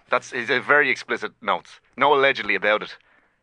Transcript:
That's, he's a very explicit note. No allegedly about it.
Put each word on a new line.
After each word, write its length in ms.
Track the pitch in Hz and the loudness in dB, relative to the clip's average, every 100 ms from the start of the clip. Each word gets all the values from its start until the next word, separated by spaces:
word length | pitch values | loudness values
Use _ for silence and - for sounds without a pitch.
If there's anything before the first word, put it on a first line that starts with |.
| - | -4
That's, 220 | 123 - | -4 -4
he's 200 | 127 117 | -8 -4
a 100 | 127 | -2
very 280 | 104 143 139 | 2 2 2
explicit 420 | 117 - 113 104 - | 0 -4 -6 -6 -8
note. 240 | 101 90 - - _ - | -4 -4 -6 -20 _ -2
No 180 | 139 | 2
allegedly 400 | 143 139 120 104 | 4 2 0 -2
about 280 | 98 104 107 | -2 0 0
it. 140 | - - _ _ _ _ | -2 -16 _ _ _ _